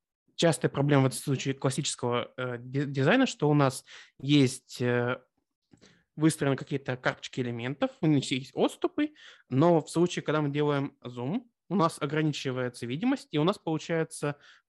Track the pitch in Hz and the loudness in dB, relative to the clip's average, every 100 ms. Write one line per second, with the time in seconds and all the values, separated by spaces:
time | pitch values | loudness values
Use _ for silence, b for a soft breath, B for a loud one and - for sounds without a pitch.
0 | _ _ _ - 170 151 147 - 143 143 | _ _ _ 0 2 2 0 0 4 6
1 | 131 131 - 131 139 135 139 131 139 - | 4 2 -4 -4 -4 -4 -4 -2 -4 -4
2 | 123 120 - - 127 120 127 135 147 139 | -2 -2 -4 -8 -8 -8 -6 -4 -4 0
3 | 135 247 254 - 147 147 139 - B B | 2 4 2 2 2 4 4 0 B B
4 | B _ 135 147 127 127 - - 123 123 | B _ 2 4 4 2 -12 -4 -2 0
5 | 120 131 _ _ _ _ _ _ b b | 0 -4 _ _ _ _ _ _ b b
6 | _ - 156 - 139 135 - 139 - 127 | _ 0 0 2 0 -2 -4 -6 -6 -6
7 | 151 131 - - 120 120 123 147 254 - | -4 -6 -8 -6 -6 -6 -8 -4 -6 0
8 | 160 147 - 131 135 - 247 - 349 - | 2 2 0 -4 -6 -2 -2 -2 -4 -2
9 | 302 B B B _ 131 170 165 147 160 | -6 B B B _ 2 4 4 2 0
10 | 170 - 151 151 147 139 147 143 139 - | 0 0 -4 -2 -2 0 0 0 -4 -8
11 | 123 123 123 220 - _ - 170 160 - | -14 -8 -6 -6 -8 _ -4 0 0 0
12 | 147 151 156 139 135 127 123 - 120 139 | -4 0 0 -2 -4 -4 -4 -6 -8 -4
13 | 240 277 - 151 160 208 - 156 - 165 | -2 -2 -2 0 0 0 -4 -6 -2 -4
14 | 160 - 147 143 b b | -4 -6 -6 -6 b b